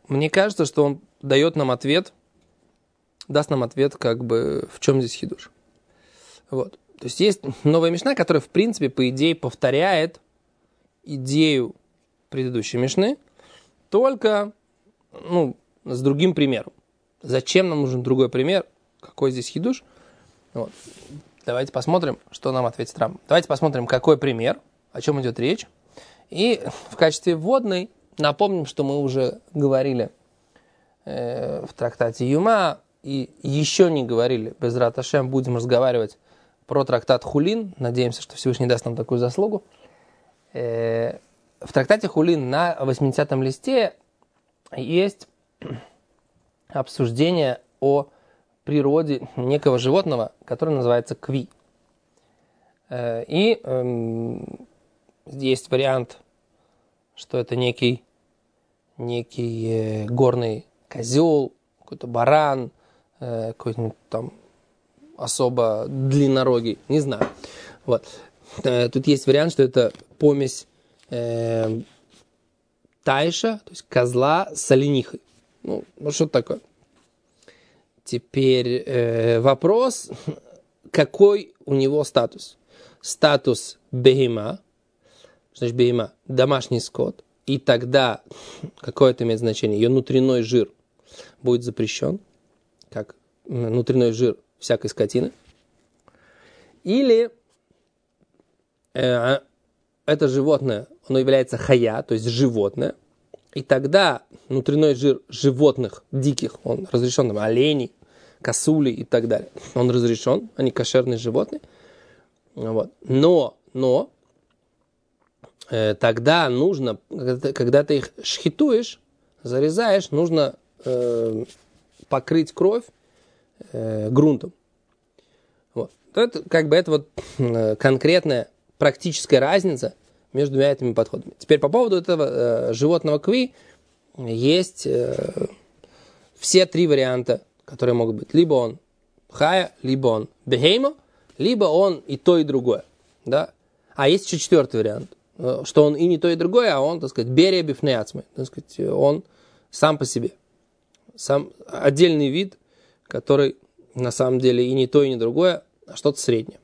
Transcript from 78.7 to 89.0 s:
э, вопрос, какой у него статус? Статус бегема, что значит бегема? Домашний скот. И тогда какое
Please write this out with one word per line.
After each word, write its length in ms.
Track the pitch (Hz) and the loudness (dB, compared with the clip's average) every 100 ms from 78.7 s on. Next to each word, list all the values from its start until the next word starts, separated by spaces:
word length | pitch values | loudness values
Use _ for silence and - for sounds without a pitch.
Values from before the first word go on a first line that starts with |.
| 120 - | -4 -4
э, 540 | 127 120 117 113 117 | -2 0 0 2 2
вопрос, 680 | 127 135 165 220 262 240 - 131 - - - - _ _ - | 2 2 2 2 0 -4 -10 -14 -12 -14 -16 -20 _ _ -4
какой 640 | - 147 - 202 208 180 _ - | 0 0 4 4 4 -4 _ -4
у 80 | |
него 300 | 139 135 147 143 | 0 0 0 -2
статус? 520 | - 117 - - - _ _ - _ | 0 -2 -4 -20 -20 _ _ -20 _
Статус 800 | - - 151 131 - 117 - - _ | -14 0 2 2 0 -2 -4 -18 _
бегема, 680 | 127 123 131 127 117 104 190 _ _ _ _ _ _ _ _ _ | 2 6 6 2 -2 -6 -10 _ _ _ _ _ _ _ _ _
что 140 | - 123 | -6 -4
значит 100 | 117 | 2
бегема? 380 | 123 120 107 _ - | 2 2 -2 _ -4
Домашний 520 | 131 131 139 127 120 | 0 2 2 0 -4
скот. 440 | - - - - _ _ - | -4 -4 -6 -6 _ _ -6
И 100 | 135 | -2
тогда 640 | - 123 123 139 127 104 _ - - - 160 - | 2 0 2 2 2 -2 _ -20 -20 -18 -18 -14
какое 320 | - - | -12 2